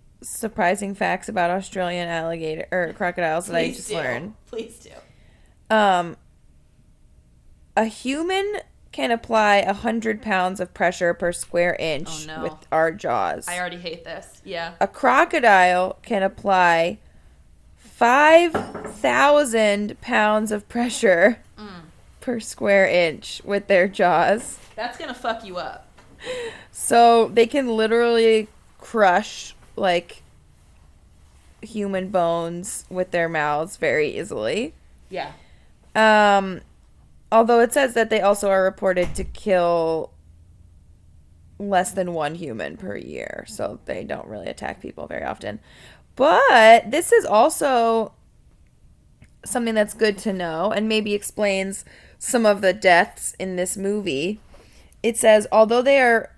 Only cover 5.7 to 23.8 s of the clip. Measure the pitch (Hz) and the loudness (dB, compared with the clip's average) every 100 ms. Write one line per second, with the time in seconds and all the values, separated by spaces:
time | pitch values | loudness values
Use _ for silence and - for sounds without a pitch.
5.7 | 220 202 180 170 - _ _ _ _ _ | 2 4 2 -2 -10 _ _ _ _ _
6.7 | _ _ _ _ _ _ _ - - _ | _ _ _ _ _ _ _ -20 -20 _
7.7 | - 220 - 247 285 339 381 403 415 - | -2 -2 -4 -8 -6 -4 -4 -4 -8 -12
8.7 | _ - - 254 233 - 220 208 202 190 | _ -16 -6 -2 -2 -2 0 4 4 2
9.7 | 202 226 226 220 214 214 185 185 190 180 | -2 -4 -4 -4 -6 -4 -2 -2 -4 -8
10.7 | - 180 180 175 170 175 175 - 175 175 | -2 -2 0 -2 -2 -4 -6 -4 -2 -2
11.7 | - 160 143 - - 156 160 170 156 - | -2 -4 -4 -8 -12 -12 -10 -10 -10 -4
12.7 | 160 165 - 147 120 90 - - 180 180 | 0 0 -2 -4 -2 -2 -4 -8 -8 -8
13.7 | 175 175 170 170 165 - - 190 170 165 | -10 -12 -14 -14 -16 -18 -20 -12 -10 -8
14.7 | 175 196 - 254 262 339 320 233 190 180 | -6 -6 -2 2 2 2 2 6 6 6
15.7 | 180 185 - - 208 190 - 202 185 175 | 4 0 -6 -4 -2 -2 -2 0 4 4
16.7 | 165 170 214 - - - _ - _ _ | 4 0 -6 -16 -20 -20 _ -20 _ _
17.7 | - - - 240 262 302 330 349 320 - | -20 -10 0 2 6 8 8 6 -2 -8
18.7 | - - - 262 247 285 294 277 226 214 | -12 -14 -4 -2 2 4 4 2 2 2
19.7 | 202 208 - - 226 214 214 214 208 - | 0 -4 -8 -2 0 2 2 -2 -6 -6
20.7 | 240 240 - 208 170 202 226 - - 214 | -4 -4 0 2 4 4 2 -10 -20 -20
21.7 | 175 160 - - - - 240 - - 208 | -20 -20 -20 -20 -12 -6 -6 -8 -4 2
22.7 | 196 190 175 170 139 - - - 202 - | 4 4 4 2 -2 -12 -12 -6 -4 2
23.7 | 190 | 2